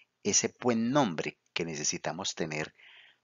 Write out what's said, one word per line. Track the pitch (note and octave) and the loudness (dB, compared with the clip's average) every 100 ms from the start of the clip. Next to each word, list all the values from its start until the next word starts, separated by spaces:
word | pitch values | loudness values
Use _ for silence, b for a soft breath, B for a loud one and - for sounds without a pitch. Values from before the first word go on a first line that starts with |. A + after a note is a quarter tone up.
| B _ | B _
ese | - - A2 - | 0 2 2 0
buen | B2 A#2 A#2 | 2 2 4
nombre | D3 A#2 D#2 - - _ | 4 2 0 -6 -8 _
que | - | -6
necesitamos | E2 D2+ D2+ E2+ D2+ D#2 F#2+ | -4 -2 -4 -2 -4 -4 -6
tener | - E2 D2+ D#2 B B B B B | -4 -4 -4 -6 B B B B B